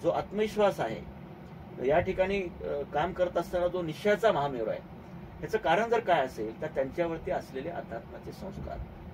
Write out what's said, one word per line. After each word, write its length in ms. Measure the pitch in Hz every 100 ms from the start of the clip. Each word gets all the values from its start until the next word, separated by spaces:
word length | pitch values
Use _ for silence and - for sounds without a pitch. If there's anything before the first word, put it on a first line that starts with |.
जो 80 | 165
आत्मविश्वास 680 | 147 - 196 214 208 196 160
आहे, 200 | 117 110 - - - - - - - - 127
या 140 | 160
ठिकाणी, 420 | 180 175 185 202
अ, 400 | 175 - 151 143 139
काम 180 | 147 175
करत 240 | 180 180 170
असताना 300 | 170 180 175
जो 160 | 180
निश्चयाचा 500 | 165 151 208 208 220
महामेरू 380 | 160 143 123 107
आहे, 80 | 87 - - - - - -
याचं 160 | 156 214
कारण 320 | 160 180 226
जर 100 | 233
काय 240 | 190 160
असेल 380 | 127 - 110 -
तर 40 | -
त्यांच्यावरती 640 | 139 135 170 170 160 185
असलेले 400 | 147 - 131 156
अध्यात्माचे 640 | - - 117 - - -
संस्कार, 460 | - 190 - - - - - -